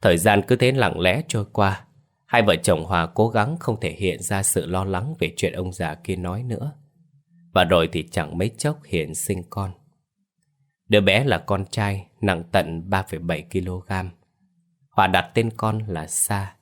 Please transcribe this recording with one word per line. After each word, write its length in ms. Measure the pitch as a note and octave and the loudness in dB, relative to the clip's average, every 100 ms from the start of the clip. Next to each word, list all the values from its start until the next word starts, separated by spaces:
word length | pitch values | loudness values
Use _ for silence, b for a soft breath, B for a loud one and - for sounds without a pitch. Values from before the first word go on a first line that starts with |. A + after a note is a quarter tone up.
Thời 160 | G#2 F2 | 4 4
gian 220 | F#2+ G#2 F#2+ | 6 4 4
cứ 80 | B2 | 2
thế 160 | B2 | 2
lặng 280 | C3+ G#2+ - | 2 0 2
lẽ 220 | F2+ G#2+ D#3+ | 0 0 -2
trôi 160 | A2+ G2+ | -6 -4
qua. 340 | - G2 F#2+ - _ _ _ _ | 0 0 0 -10 _ _ _ _
Hai 160 | A#2+ | 2
vợ 140 | G#2 E2 | 4 4
chồng 220 | - E2 | 4 0
Hòa 220 | E2 F#2 E2 | 2 0 0
cố 140 | - A2 | 0 0
gắng 280 | A2+ G#2+ E3 | 2 0 -2
không 200 | - A2 | -4 -4
thể 120 | F#2 | -4
hiện 300 | D#2+ F#2+ E2+ | -2 -2 -2
ra 200 | - G2 | -4 -2
sự 240 | G2 - D2 | 0 -2 -2
lo 180 | F2+ | -2
lắng 300 | F#2+ F#2+ B2 D#3+ | -2 -2 -4 -4
về 160 | E2 - | -6 -2
chuyện 160 | F#2+ | -4
ông 200 | F2 F#2 | -2 -6
già 220 | F2 E2 | -4 -6
kia 220 | D#2+ - F#2 | -6 -8 -6
nói 260 | F2+ F#2+ | -4 -6
nữa. 300 | B2 A2+ D3 D3 _ _ _ _ _ _ _ | -6 -6 -8 -12 _ _ _ _ _ _ _
Và 120 | - | 2
rồi 240 | F2 F2+ E2+ | 4 4 2
thì 160 | E2 D#2+ | -2 -6
chẳng 280 | - D2+ E2 | -6 -4 -2
mấy 120 | F#2+ - | -4 -2
chốc 260 | D3 D#3 | -4 -4
Hiền 300 | - F2 D2+ | -6 -4 -4
sinh 280 | D#2+ - F#2+ E2+ | -6 -6 -6 -6
con. 220 | - F#2+ F#2 _ _ _ _ _ _ _ _ _ _ _ | -8 -8 -10 _ _ _ _ _ _ _ _ _ _ _
Đứa 120 | G#2+ | 4
bé 240 | G2 G2 | 6 4
là 140 | C#3 F2+ | 4 0
con 260 | - G2 F#2+ | 0 -4 -2
trai, 360 | - G#2 G2 F#2+ _ | -2 -2 -2 -8 _
nặng 220 | G#2 F2+ E2+ | -2 -2 0
tận 380 | G2 E2 E2 F2 | 0 0 -4 -2
ba 120 | G2 | -2
phẩy 160 | F#2+ E2 | -2 -8
bảy 280 | E2 E2 D2+ | -4 -4 -4
ki-lô-gam. 600 | F#2 F2+ F2+ - F#2+ F#2 F2 _ _ _ _ _ _ _ | -6 -4 -8 -6 -6 -6 -12 _ _ _ _ _ _ _
Hòa 160 | - G3 | 2 4
đặt 240 | F#3 E3+ | 4 0
tên 160 | - A2+ A2+ | 0 -2 0
con 220 | A2 G#2+ | -2 -2
là 280 | G#2+ E2+ D#2 | -4 -8 -6
Sa. 500 | - - G2+ G2 - | -4 -2 -2 -4 -12